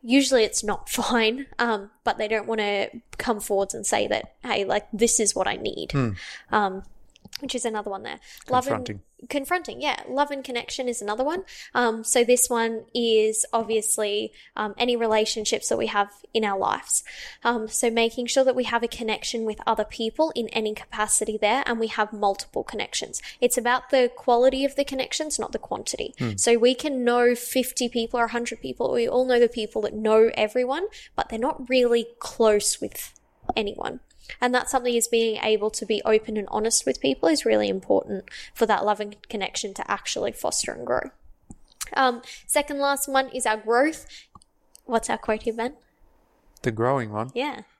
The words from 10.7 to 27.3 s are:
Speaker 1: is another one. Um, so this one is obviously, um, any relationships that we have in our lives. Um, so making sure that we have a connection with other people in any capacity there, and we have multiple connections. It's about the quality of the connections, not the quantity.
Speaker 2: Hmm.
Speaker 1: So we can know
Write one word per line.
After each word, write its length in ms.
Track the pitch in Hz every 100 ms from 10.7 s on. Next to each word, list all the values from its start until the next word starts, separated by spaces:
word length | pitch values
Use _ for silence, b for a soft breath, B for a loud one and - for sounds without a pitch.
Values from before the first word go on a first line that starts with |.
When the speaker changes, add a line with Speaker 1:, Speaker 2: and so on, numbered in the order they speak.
| - 254
Speaker 1:
is 140 | 233
another 220 | 202 214
one. 200 | 269 349 381 B B
Um, 300 | 247 240 226
so 200 | 220 254
this 260 | 233 247 -
one 340 | 233 226 226 -
is 520 | 240 233 220 220 220 -
obviously, 800 | 226 214 220 208 - 208 208 220 B B -
um, 200 | 214 -
any 180 | 240 240
relationships 720 | 226 214 220 226 214 220 -
that 80 | -
we 100 | 220
have 220 | 208 202 - - 226
in 80 |
our 160 | 214 196
lives. 440 | - - - - - B B B
Um, 240 | 240 240 220
so 220 | - 240
making 380 | 226 233 233 240
sure 160 | -
that 100 | 254 247
we 100 | 226
have 180 | 233
a 40 | 233
connection 560 | - 220 233 - 233
with 160 | 220 208 -
other 200 | 220 214
people 460 | - 220 - 320 285
in 140 | 226
any 260 | - 214 214
capacity 600 | - - 214 - 220 214
there, 260 | 208 247 -
and 140 | 233
we 80 | 220
have 260 | - 214
multiple 500 | 208 208 196 - -
connections. 580 | - 214 - - - - B B
It's 180 | 247 -
about 320 | 233 247 -
the 220 | 269 247 -
quality 480 | - 240 262 262
of 120 | 269 269
the 80 | 285
connections, 540 | 262 - - 311 -
not 120 | -
the 60 | 220
quantity. 540 | - - 214 - - -
Speaker 2:
Hmm. 160 | 120 101
Speaker 1:
So 220 | - 233
we 160 | 240 254
can 280 | 302 262
know 300 | 240 240 240